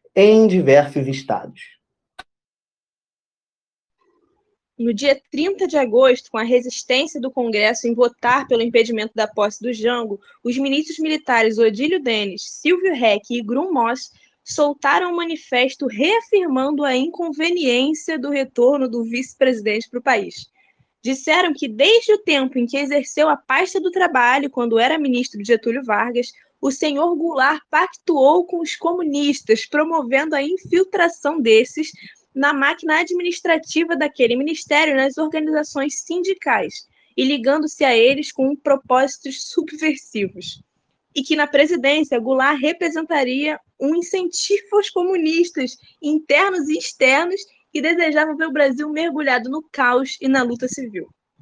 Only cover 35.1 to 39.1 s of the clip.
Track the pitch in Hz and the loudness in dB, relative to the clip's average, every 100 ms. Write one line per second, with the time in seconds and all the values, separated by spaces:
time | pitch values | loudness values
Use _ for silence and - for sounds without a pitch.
35.1 | 277 311 320 311 311 302 285 285 - - | -2 -4 -2 -2 -2 -2 -4 -6 -6 -6
36.1 | 349 359 370 294 220 185 - - _ _ | -4 -4 -4 0 -2 -2 -10 -20 _ _
37.1 | - 262 285 233 302 302 - 277 233 233 | -2 0 0 0 0 -2 0 2 6 4
38.1 | 277 302 - 269 285 294 277 - 254 269 | 4 -4 -2 -2 0 0 0 2 2 2